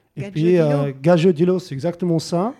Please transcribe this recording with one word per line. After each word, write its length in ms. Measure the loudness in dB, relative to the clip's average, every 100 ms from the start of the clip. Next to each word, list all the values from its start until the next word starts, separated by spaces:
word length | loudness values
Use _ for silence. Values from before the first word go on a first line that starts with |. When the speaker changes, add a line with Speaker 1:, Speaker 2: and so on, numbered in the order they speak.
| _ -14
Speaker 1:
Et 60 |
Speaker 2:
Gadjo 100 | -8
Speaker 1:
puis, 120 | -2
Speaker 2:
Dilo. 200 | 2 4
Speaker 1:
euh, 300 | 2 0 -2 -2
Gadjo 300 | 2 4 4
Dilo, 260 | 2 0 -2
c'est 160 | -4 -8
exactement 440 | -8 -4 -2 -2
ça. 340 | -2 -4 -4 -8